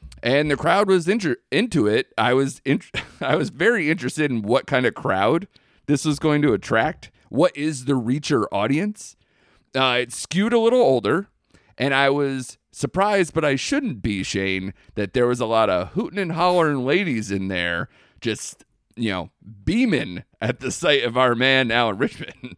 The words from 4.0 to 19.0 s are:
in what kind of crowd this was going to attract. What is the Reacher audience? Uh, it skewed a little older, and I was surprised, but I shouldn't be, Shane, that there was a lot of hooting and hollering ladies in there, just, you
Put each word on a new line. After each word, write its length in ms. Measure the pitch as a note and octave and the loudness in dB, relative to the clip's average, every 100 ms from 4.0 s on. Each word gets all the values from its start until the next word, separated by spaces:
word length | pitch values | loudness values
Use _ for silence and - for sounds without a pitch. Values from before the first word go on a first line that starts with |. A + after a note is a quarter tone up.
| B2 - D3+ | -2 -2 0
in 120 | A#2 | 0
what 240 | G#2 B2+ - | 0 0 2
kind 200 | C3 B2 | 0 0
of 80 | |
crowd 520 | - - F#2+ G#2 E3 G3 _ _ _ - | -2 -2 0 2 0 -4 _ _ _ -2
this 180 | C#3+ | 0
was 140 | D#3 C#3 | 0 0
going 240 | D#3 D3 | 2 2
to 120 | D3 | 2
attract. 580 | G2+ - A2+ D3 - - _ - | 0 0 0 0 -4 -16 _ -6
What 280 | A#2+ F3 C#3+ | 2 2 2
is 280 | D3+ C#3 | -4 -4
the 80 | B2+ C3+ | -2 0
Reacher 460 | A2+ D3 - C3 G#2 | 0 -2 0 0 0
audience? 640 | G2 A2 D3 G#3 G#3 - - _ _ _ _ _ C3 | -2 0 0 -2 -6 -14 -20 _ _ _ _ _ -2
Uh, 220 | C3 B2 | 0 0
it 100 | A#2+ | -2
skewed 400 | - - E3+ G#3+ | -8 -4 0 2
a 40 | A#3 | 4
little 220 | A3+ B3+ | 4 4
older, 460 | F3 B2+ G2+ E3 G3+ _ _ _ _ - | 4 4 2 0 -2 _ _ _ _ -4
and 160 | C3+ | 0
I 140 | C#3 C#3 | 2 2
was 460 | C#3+ C#3 C3+ B2+ - _ | 2 0 -4 -10 -16 _
surprised, 600 | - C3+ F#3 G#3 G3+ E3 | -8 -4 0 0 2 0
but 100 | D#3+ | 0
I 100 | D3+ C3+ | 0 0
shouldn't 440 | - C#4 B3+ A2+ | -2 -2 -2 -4
be, 220 | A2+ G2 | -4 -2
Shane, 500 | F#2 G2+ G2 F#2+ F#2+ - _ | -4 -2 -2 -2 -6 -10 _
that 180 | - G2+ | -6 -2
there 140 | B2 B2 | 2 2
was 140 | B2 | 0
a 60 | A2+ | 0
lot 220 | A2+ G#2 | 2 4
of 200 | F2+ F2+ | 2 -2
hooting 280 | F#3 B3+ G3 | -6 -6 -4
and 140 | F3+ | -4
hollering 540 | D#3+ F3+ F3+ D#3 C#3 B2+ | 0 2 4 2 0 0
ladies 440 | F3 F#3 A2+ G2+ | 0 0 -2 -2
in 180 | G2 F#2+ | -4 -2
there, 420 | F#2 F2 E2+ F2+ _ _ _ | -2 -2 -2 -6 _ _ _
just, 420 | A#2 A2 - - _ _ _ | -6 -6 -8 -16 _ _ _
you 140 | - | -6